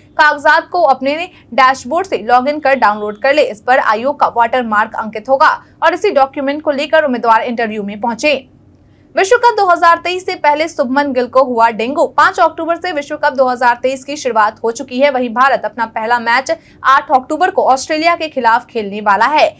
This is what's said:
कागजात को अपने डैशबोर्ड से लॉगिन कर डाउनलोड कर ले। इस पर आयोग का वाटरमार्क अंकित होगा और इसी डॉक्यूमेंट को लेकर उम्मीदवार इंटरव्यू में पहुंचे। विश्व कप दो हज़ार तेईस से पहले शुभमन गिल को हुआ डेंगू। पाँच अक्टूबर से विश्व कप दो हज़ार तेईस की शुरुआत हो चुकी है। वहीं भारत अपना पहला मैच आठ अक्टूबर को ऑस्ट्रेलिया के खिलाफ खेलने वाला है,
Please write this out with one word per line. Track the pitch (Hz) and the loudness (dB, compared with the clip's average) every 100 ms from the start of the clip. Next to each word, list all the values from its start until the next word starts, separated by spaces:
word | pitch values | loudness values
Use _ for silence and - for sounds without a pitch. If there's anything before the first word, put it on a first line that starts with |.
| _ - | _ 2
कागजात | 302 294 302 330 320 | 2 4 2 2 0
को | 359 | 0
अपने | 294 262 269 311 359 - _ | 2 2 -2 -4 -8 -14 _
डैशबोर्ड | 240 262 262 247 330 381 | 2 2 2 -4 -4 -4
से | 202 | -6
लॉगिन | 214 247 262 302 | 0 0 0 -2
कर | 277 269 | 0 2
डाउनलोड | 208 214 208 208 | 2 0 -6 -2
कर | 262 | 0
ले। | 294 | 2
इस | - 202 | 0 -2
पर | - 262 | 0 2
आयोग | - 214 262 277 | 2 -2 -4 -2
का | 202 233 | 0 2
वाटरमार्क | 233 254 226 208 220 - | 0 0 0 -2 -2 -6
अंकित | 220 214 226 | -10 -10 -2
होगा | 269 294 - - _ | 2 2 2 -8 _
और | 320 | -2
इसी | 349 415 | 0 0
डॉक्यूमेंट | 269 269 294 269 294 | 0 0 -2 -6 -4
को | 302 | -4
लेकर | 269 302 320 | -4 0 0
उम्मीदवार | 294 240 233 226 | 0 0 2 2
इंटरव्यू | 247 240 226 214 | 0 -4 -4 -6
में | 202 208 | -10 -6
पहुंचे। | 233 226 302 277 - _ _ _ _ _ _ | -6 -2 -2 -2 -6 _ _ _ _ _ _
विश्व | 330 381 480 | -2 2 4
कप | 480 427 | 4 2
दो | 370 | 2
हज़ार | 339 339 339 | 4 4 2
तेईस | 349 370 370 | 0 -6 -6
से | 359 | -2
पहले | 294 294 320 | 0 0 -2
शुभमन | - 247 269 285 | -4 -2 -2 -2
गिल | 254 240 | -2 0
को | 254 | 0
हुआ | 262 226 233 | 2 2 0
डेंगू। | 214 233 302 277 | 0 -4 -2 0
पाँच | - 339 381 | 2 2 2
अक्टूबर | 320 320 320 339 | 0 0 -4 -4
से | 359 | -4
विश्व | 294 285 302 | -6 -6 -4
कप | 294 | -2
दो | 269 254 | 0 0
हज़ार | 240 247 240 | 2 0 0
तेईस | 254 269 | -4 -4
की | 277 302 | -8 -8
शुरुआत | 254 220 214 - | -2 0 0 -2
हो | 226 | -6
चुकी | 226 175 254 | -6 -8 0
है। | 285 | 0
वहीं | 254 247 | 0 -2
भारत | 226 269 220 | 0 2 2
अपना | 214 233 226 | -4 -6 -8
पहला | 226 226 240 | -6 -2 -2
मैच | 226 247 262 320 - - | 0 -2 -2 -6 -8 -4
आठ | 254 277 285 | 2 2 2
अक्टूबर | 269 254 302 370 | 0 0 -2 0
को | - | 2
ऑस्ट्रेलिया | 214 262 - 311 330 339 | 2 0 -2 -2 -2 -2
के | 214 | -4
खिलाफ | 254 233 233 - | -2 0 0 -2
खेलने | 233 202 208 | -8 -8 -4
वाला | 208 196 247 | 0 2 2
है, | 302 226 | 2 0